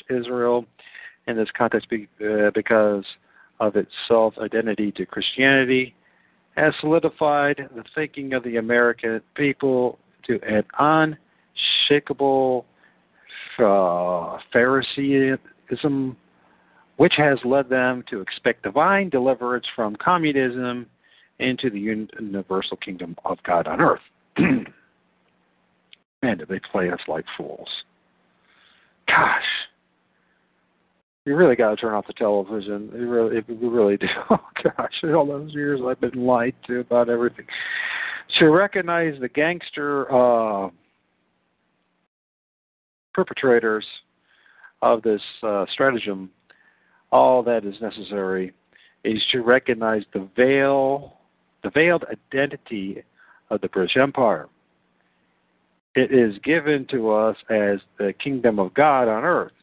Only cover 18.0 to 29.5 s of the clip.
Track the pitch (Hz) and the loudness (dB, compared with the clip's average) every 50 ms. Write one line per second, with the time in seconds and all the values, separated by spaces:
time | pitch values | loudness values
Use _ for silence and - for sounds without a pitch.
18 | 117 - 123 101 92 - - - - 123 113 - - 98 98 139 160 185 196 196 | -6 -10 -10 -10 -10 -10 -12 -4 -2 -2 -2 -2 -6 -4 0 2 2 4 2 2
19 | 196 180 143 131 123 135 131 113 123 123 123 120 - - - - 113 104 104 - | 0 0 0 0 2 2 0 0 -2 -4 -4 -4 -6 -8 -6 -4 -4 -4 -6 -4
20 | - 175 180 175 160 151 139 135 131 123 120 127 123 123 120 123 117 - _ _ | 0 0 2 2 2 0 0 0 0 0 -2 -4 -6 -6 -6 -8 -10 -14 _ _
21 | _ _ _ _ _ _ _ - 123 127 127 120 - 127 104 101 101 110 110 107 | _ _ _ _ _ _ _ -6 -4 -4 -4 -2 -4 -4 -4 -4 -4 -4 -4 -4
22 | 110 - - - 110 101 98 98 92 - 95 95 - - 95 - - 110 92 87 | -6 -8 -12 -12 -10 -8 -8 -8 -6 -4 -4 -4 -4 -4 -8 -10 -10 -12 -12 -10
23 | 90 85 82 - - - - - - - 87 85 85 - - 135 165 - - - | -12 -12 -12 -10 -8 -8 -8 -6 -4 -2 0 0 0 0 0 2 2 2 2 0
24 | - _ _ _ _ _ _ - 175 170 135 120 98 - - _ _ _ _ _ | -4 _ _ _ _ _ _ 0 2 2 2 0 -2 -6 -14 _ _ _ _ _
25 | _ _ _ _ _ _ _ _ _ _ _ _ _ _ _ _ _ _ - _ | _ _ _ _ _ _ _ _ _ _ _ _ _ _ _ _ _ _ -20 _
26 | _ _ _ _ - 127 104 87 90 - 95 90 - - - 101 90 87 87 87 | _ _ _ _ -4 -4 -4 -4 -6 -8 -8 -8 -6 -6 -4 -2 -2 -2 -2 -6
27 | - - 78 80 - - - - 71 71 71 - - - - - - _ _ _ | -6 -6 -8 -8 -8 -10 -12 -12 -12 -12 -12 -14 -12 -12 -12 -12 -12 _ _ _
28 | _ _ _ _ _ _ _ _ _ _ _ _ _ _ _ _ _ _ _ _ | _ _ _ _ _ _ _ _ _ _ _ _ _ _ _ _ _ _ _ _
29 | _ - - - - - - - - - | _ -2 0 2 2 0 0 -2 -4 -6